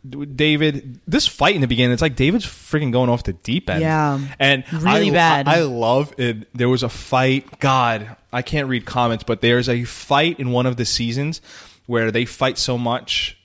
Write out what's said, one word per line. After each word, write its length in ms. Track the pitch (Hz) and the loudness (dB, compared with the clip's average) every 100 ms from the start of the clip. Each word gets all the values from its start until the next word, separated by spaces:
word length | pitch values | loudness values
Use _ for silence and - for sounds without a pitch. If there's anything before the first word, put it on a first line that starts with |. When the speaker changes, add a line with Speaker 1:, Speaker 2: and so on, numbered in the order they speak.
| 131 | -14
Speaker 1:
D-, 160 | 139 | -12
David, 760 | 143 131 151 151 156 139 131 120 - | -10 0 2 4 2 0 -10 -14 -2
this 200 | 202 - | 0 0
fight 280 | - 151 | 2 2
in 60 | 196 | 4
the 60 | 127 | 2
beginning, 260 | 120 123 | 2 2
it's 80 | 120 | 2
like 160 | 156 123 | 0 2
David's 300 | 135 220 - | 2 2 -4
freaking 460 | - - 156 143 | -12 -4 -2 0
going 180 | 120 123 | 2 2
off 140 | 120 | 0
the 100 | - | -2
deep 340 | 87 - 120 - | -6 -4 -4 -2
end. 140 | 95 | -2
Speaker 2:
Yeah. 360 | 160 156 151 139 139 - | 0 0 0 -2 -6 0
Speaker 1:
And 260 | 139 139 - | 2 2 -2
Speaker 2:
Really 380 | 160 165 214 208 | -2 2 2 4
Speaker 1:
I, 20 | |
Speaker 2:
bad. 360 | 175 165 147 139 | 4 4 4 2
Speaker 1:
I 120 | 165 | 2
love 540 | 151 120 113 127 147 - | 2 0 2 2 0 -2
it. 300 | 123 110 - 120 | -4 -4 -10 -2
There 140 | 123 | 0
was 120 | 127 | 2
a 60 | 123 | -2
fight. 720 | - - 127 131 135 - - | -6 -2 2 2 0 -4 -4
God, 560 | 139 131 120 110 107 117 _ | 0 2 2 -2 -6 -18 _
I 80 | 123 | -8
can't 280 | 123 151 135 | -4 -4 -2
read 180 | 123 - | -4 -4
comments, 360 | 127 120 113 | -2 0 -2
but 180 | - 117 | -4 0
there's 260 | 120 120 123 | 2 2 2
a 160 | 120 | -2
fight 560 | 120 - - 143 165 165 | -4 -10 -2 0 0 -2
in 100 | 127 | -2
one 140 | 123 | 0
of 120 | 127 120 | 0 -2
the 80 | 117 | -4
seasons 560 | - 117 123 147 160 - - - - | -2 -2 -4 -6 -8 -14 -20 -20 -20
where 260 | - 120 113 | -4 -2 0
they 140 | 110 | 0
fight 320 | 120 - 131 127 | -4 -2 -2 -2
so 220 | - 123 | -4 -2
much. 580 | 120 123 - - - - | -2 -4 -4 -4 -4 -10